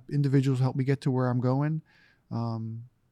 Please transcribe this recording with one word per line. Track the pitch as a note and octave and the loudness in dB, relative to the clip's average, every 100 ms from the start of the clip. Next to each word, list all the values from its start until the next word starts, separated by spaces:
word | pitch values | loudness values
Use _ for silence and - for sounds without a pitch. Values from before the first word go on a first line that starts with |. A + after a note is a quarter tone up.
| - | -2
individuals | D3 C#3 C#3 C3+ C3 | 0 2 4 4 2
who | C3 | 2
helped | C#3 | 0
me | |
get | C3 C3+ | 0 0
to | D3 | 0
where | B2+ B2+ | 0 0
I'm | B2 | 2
going, | B2 C3+ D3 D#3 - _ _ _ - | 2 2 0 -4 -8 _ _ _ -10
um, | A#2 A#2 A2+ A2+ A2+ A#2+ _ _ | -6 -4 -6 -8 -10 -14 _ _